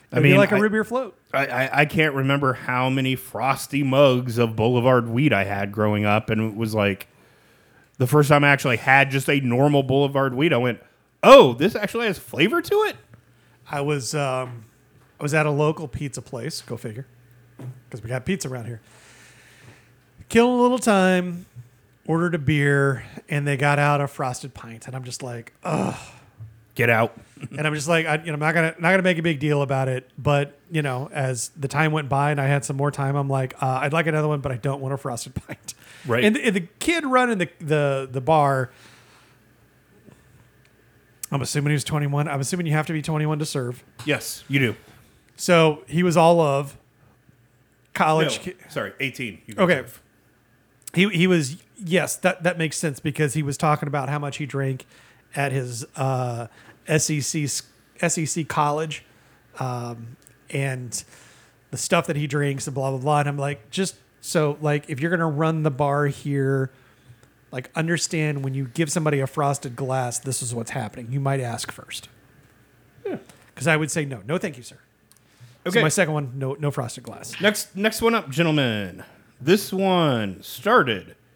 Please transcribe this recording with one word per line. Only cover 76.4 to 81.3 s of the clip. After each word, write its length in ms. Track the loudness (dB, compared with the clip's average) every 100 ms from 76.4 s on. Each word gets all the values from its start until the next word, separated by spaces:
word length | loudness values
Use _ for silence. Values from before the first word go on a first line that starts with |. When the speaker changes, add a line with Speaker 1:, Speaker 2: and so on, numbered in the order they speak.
| -6 -2
Speaker 2:
no 120 | -4
frosted 320 | -4 -6 -10
glass. 360 | -16 -16 -16 -2
Speaker 1:
Next, 360 | 0 0 -6 -2
next 260 | -2 2
one 140 | 2 2
up, 160 | -2
gentlemen. 720 | 0 2 4 2 0 -6 -10 -20 -20 _ _
This 300 | 2 2 2
one 680 | -2 2 4 4 2 -2 -6
started 720 | -14 -6 2 4 4 -2 -6 -20 _